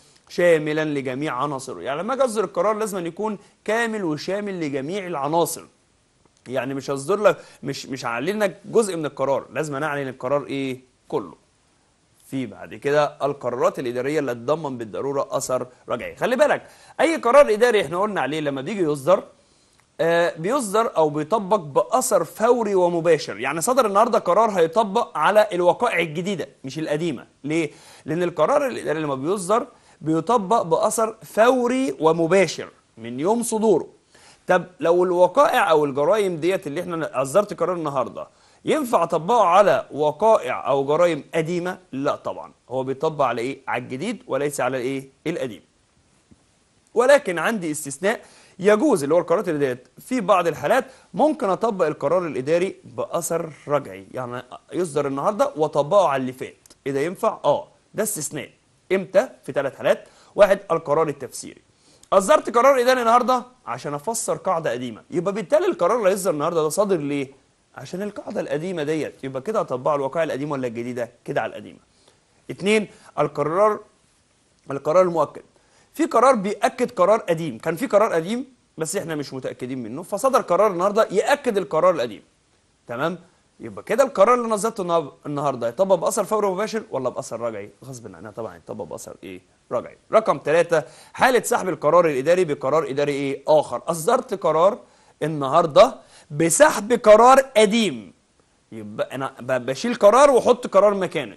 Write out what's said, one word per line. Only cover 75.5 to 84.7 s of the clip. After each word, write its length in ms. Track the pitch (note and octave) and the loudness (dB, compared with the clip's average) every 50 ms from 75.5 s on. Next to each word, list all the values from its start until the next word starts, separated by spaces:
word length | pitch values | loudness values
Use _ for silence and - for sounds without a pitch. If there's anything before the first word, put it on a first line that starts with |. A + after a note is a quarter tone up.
| _ _ _ _ _ _ _ _ _ | _ _ _ _ _ _ _ _ _
في 100 | - E4 | -4 -2
قرار 300 | - - A#3 A#3 C4+ C4+ | 2 4 4 6 6 4
بيأكد 560 | A3 F3+ G#3 - - - B3+ B3+ - B3 - | 4 0 -4 -4 -2 -2 -2 0 -2 -4 -4
قرار 280 | - - F3+ F#3 G#3+ A3 | 0 2 4 4 4 2
قديم، 400 | G#3+ - E3+ D#3+ E3+ D3+ A2+ A2 | 2 -2 -2 -2 -2 -8 -8 -6
كان 180 | - E3 E3+ | -6 -6 -6
في 100 | D#3+ B3 | -4 -4
قرار 260 | G#3+ - G3+ G#3+ G#3+ | 2 2 2 2 4
قديم 320 | - E3 D#3+ F#3+ A3+ B3 C#4 - _ _ _ _ - - | 0 -2 -2 -2 -6 -6 -6 -10 _ _ _ _ -10 -8
بس 180 | D#3+ D3+ - | -8 -6 -6
احنا 180 | G3 - E3 D#3+ | -6 -6 -6 -6
مش 200 | D3+ C#3 - C3+ | -6 -6 -8 -10
متأكدين 480 | C3 B2+ B2 A#2+ - C3+ B2 C3+ C3 | -8 -8 -8 -8 -8 -10 -8 -8 -8
منه، 200 | A#2 G#2 A#2 D3+ | -8 -10 -10 -12
فصدر 380 | F#3+ - G#3+ G3 - C4+ B3 A#3 | -10 -8 -6 -2 -2 2 2 2
قرار 300 | F#3+ - F3 F3 G#3 G#3+ | 2 2 2 4 4 2
النهاردة 380 | F#3 E3+ F3+ G#3 G3+ A3+ G#3 - | 2 0 -2 0 2 2 2 2
يأكد 480 | E3+ G3+ - - C#4+ C#4 - B3+ G3+ G3 | 2 0 2 2 0 0 0 -2 -2 -2
القرار 360 | F3+ - D#3+ D#3 E3 F#3 F3 | -2 0 0 2 4 4 2
القديم. 280 | C#3+ B2 A#2+ G2+ D2+ _ _ _ _ _ _ _ _ _ _ _ _ _ | 2 -2 -6 -6 -14 _ _ _ _ _ _ _ _ _ _ _ _ _
تمام؟ 320 | - A#2+ A#2+ D3 E3 F3+ E3+ - _ _ _ _ _ _ - | -12 -6 -4 -4 -4 -4 -6 -14 _ _ _ _ _ _ -18
يبقى 240 | G2+ A2+ G2 G#2 - | -16 -14 -14 -12 -6
كده 200 | - G#3 A#3 C#4 | -4 2 2 2
القرار 300 | C4 - G3 G3 A3+ B3 | 2 6 4 6 6 6
اللي 120 | B3 A#3 | 2 2
انا 100 | A3+ A3 | -2 -2
صدرته 260 | G3+ F#3+ A3+ | -2 -2 -4